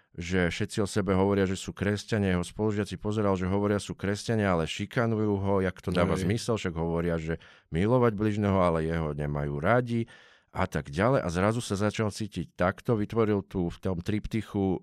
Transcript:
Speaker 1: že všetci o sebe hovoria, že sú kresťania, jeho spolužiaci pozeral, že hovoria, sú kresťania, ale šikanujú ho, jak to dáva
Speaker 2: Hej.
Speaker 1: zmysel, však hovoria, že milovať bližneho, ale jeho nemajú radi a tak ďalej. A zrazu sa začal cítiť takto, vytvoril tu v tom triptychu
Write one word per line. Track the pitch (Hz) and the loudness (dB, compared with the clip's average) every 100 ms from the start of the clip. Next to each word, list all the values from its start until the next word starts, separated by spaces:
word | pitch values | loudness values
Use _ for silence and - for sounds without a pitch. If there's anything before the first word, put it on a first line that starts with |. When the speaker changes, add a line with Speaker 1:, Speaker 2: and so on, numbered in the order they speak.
| _ - | _ -10
Speaker 1:
že | 87 92 85 | -2 2 2
všetci | - 104 - | 0 -4 -2
o | 98 | 0
sebe | 107 95 | 0 2
hovoria, | 95 98 98 | 4 4 4
že | 95 95 | 2 0
sú | - | -6
kresťania, | - 98 104 - 110 98 | -2 -2 -2 -2 0 2
jeho | 90 87 | 2 -2
spolužiaci | - 107 104 98 90 | -2 -2 -2 -4 -4
pozeral, | 104 107 101 95 | -4 0 2 2
že | 90 | 0
hovoria, | 101 104 104 | 0 2 0
sú | - | -2
kresťania, | 87 95 101 - 110 101 | -6 -4 -4 -2 0 2
ale | 85 | 2
šikanujú | 80 - 101 - 117 110 107 98 | 0 -4 -4 -2 0 0 0 0
ho, | 98 98 | 2 2
jak | 92 - | 0 -4
to | - | -4
dáva | 87 87 | 0 2
Speaker 2:
Hej. | 95 | 2
Speaker 1:
zmysel, | 92 117 - 107 | 0 0 0 -2
však | 95 | -2
hovoria, | 82 85 85 85 82 | -2 -2 0 0 -2
že | 80 82 - - _ | -2 -6 -8 -20 _
milovať | 82 101 127 120 | 0 2 4 2
bližneho, | 101 107 104 101 95 | 2 0 2 2 4
ale | 87 82 80 | 4 2 0
jeho | 82 78 | -2 -2
nemajú | 73 73 73 73 71 | -2 -2 -2 -2 -2
radi | 85 120 123 117 117 - - _ _ | 2 2 2 -4 -4 -12 -20 _ _
a | - 92 | -4 -2
tak | 78 71 | -4 -4
ďalej. | 71 113 139 | 0 2 2
A | 87 | 0
zrazu | 87 101 117 | 2 2 0
sa | - 98 | -4 -2
začal | 104 - 107 | -2 0 -4
cítiť | - 107 - 78 - | -4 -6 -6 -8 0
takto, | 90 95 - 113 | 0 0 -2 0
vytvoril | 104 110 107 101 | 0 0 2 0
tu | 92 95 87 | -2 -2 -2
v | - | -4
tom | 95 87 | -4 -4
triptychu | - 104 - 110 - 101 95 90 | -2 -4 -2 -4 -4 0 0 0